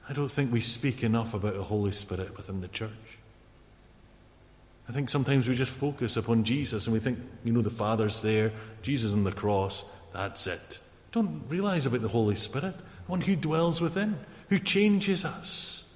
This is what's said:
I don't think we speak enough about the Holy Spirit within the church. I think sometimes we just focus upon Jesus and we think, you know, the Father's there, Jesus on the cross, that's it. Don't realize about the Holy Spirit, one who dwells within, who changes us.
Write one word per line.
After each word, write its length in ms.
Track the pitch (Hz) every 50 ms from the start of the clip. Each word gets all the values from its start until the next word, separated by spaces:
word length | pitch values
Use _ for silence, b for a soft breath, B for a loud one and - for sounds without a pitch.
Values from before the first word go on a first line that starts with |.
| - -
I 40 |
don't 180 | 139 147 143 135
think 220 | - 147 139 123
we 80 | 120 117
speak 420 | 107 - - - - 139 117 -
enough 320 | - 113 110 117 113 113 -
about 200 | 101 95 107 92
the 100 | 98 95
Holy 260 | 92 107 104 101 101
Spirit 460 | 95 - - - 92 90 92 87 -
within 240 | - - - 95 95
the 80 | 90 -
church. 500 | - - 110 107 107 - - - - - - - - - - - - - - - - - - - - - - - - - - - - - - - - - - - - - - -
I 40 |
think 180 | 113 139 143 120
sometimes 380 | - 147 127 - 143 135 117 123
we 80 | 127
just 180 | 120 131 123 -
focus 420 | - 143 147 143 - 123 110 -
upon 280 | 117 104 113 117 113 107
Jesus 400 | 110 127 147 143 - 117 104 -
and 100 | 117 113
we 60 | 110
think, 180 | 107 131 123 - - - - -
you 100 | - 120
know, 80 | 113 120
the 100 | 110 101
Father's 500 | - - 104 107 113 110 110 104 101 -
there, 320 | - 107 110 107 107 110 110 B B B B B
Jesus 300 | - 131 143 131 113 107
on 120 | 104 104 101
the 80 | 95
cross, 520 | 90 - - 104 104 98 95 95 - - - B B B B -
that's 340 | - 90 98 98 - - -
it. 320 | 92 87 85 - - - - - - - - - -
Don't 340 | - 233 220 180 156 156 127 117
realize 380 | 156 180 196 202 185 165 131
about 160 | 123 117 123
the 60 | 107 104
Holy 280 | 107 117 110 104 101
Spirit, 400 | - - - - 135 160 190 - - B B B B B -
one 140 | 180 180
who 120 | 143 160 196
dwells 460 | 151 131 151 160 160 165 170 156 165
within, 360 | 170 165 170 190 208 214 208 139 B B B B B B
who 120 | 202 180
changes 640 | - - - 196 208 214 202 196 202 196 190 160 -
us. 580 | 151 - - - - - - - - - - - - -